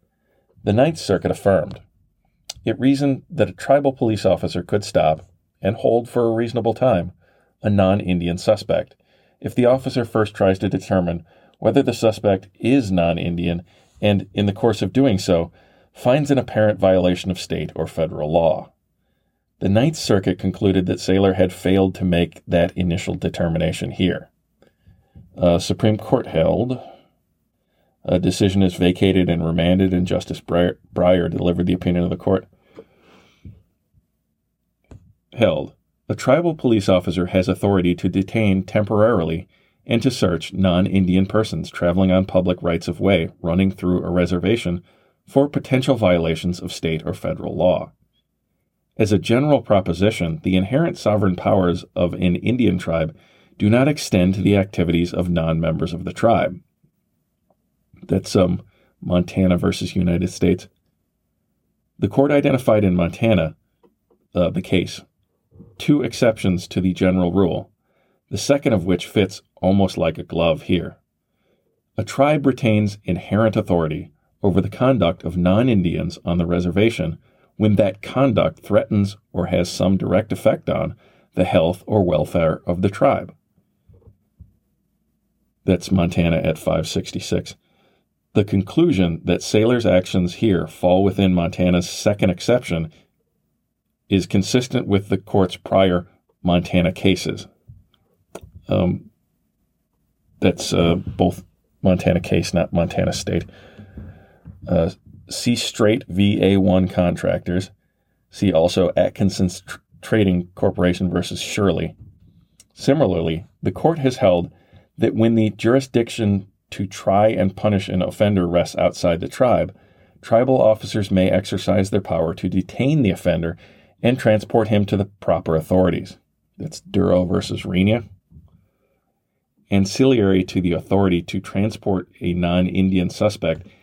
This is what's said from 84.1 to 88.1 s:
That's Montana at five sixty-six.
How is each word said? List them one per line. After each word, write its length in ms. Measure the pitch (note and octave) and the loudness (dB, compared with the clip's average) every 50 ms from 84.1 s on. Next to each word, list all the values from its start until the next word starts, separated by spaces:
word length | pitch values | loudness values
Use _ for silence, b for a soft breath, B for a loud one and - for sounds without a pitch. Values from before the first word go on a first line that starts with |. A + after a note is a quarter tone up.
| _ _ _ _ _ _ - - _ _ _ _ _ _ _ _ _ _ _ _ _ _ _ _ _ _ _ _ _ _ _ | _ _ _ _ _ _ -20 -20 _ _ _ _ _ _ _ _ _ _ _ _ _ _ _ _ _ _ _ _ _ _ _
That's 260 | - F#2+ F2+ - - F#2+ | 0 0 0 0 0 0
Montana 460 | F#2 E2+ E2+ - - E2+ E2+ E2 D#2+ | 0 0 0 0 0 0 2 0 0
at 200 | - D#2+ D#2+ - | 0 -2 -2 -2
five 280 | - - E2 D#2+ D#2+ | -2 -2 -2 -2 -2
sixty-six. 680 | - - - - - - F2 - - F2+ F2+ F#2 - - - _ _ _ _ _ _ _ _ _ _ | -4 -6 -6 -6 -6 -10 -10 -6 -4 -4 -4 -6 -8 -14 -20 _ _ _ _ _ _ _ _ _ _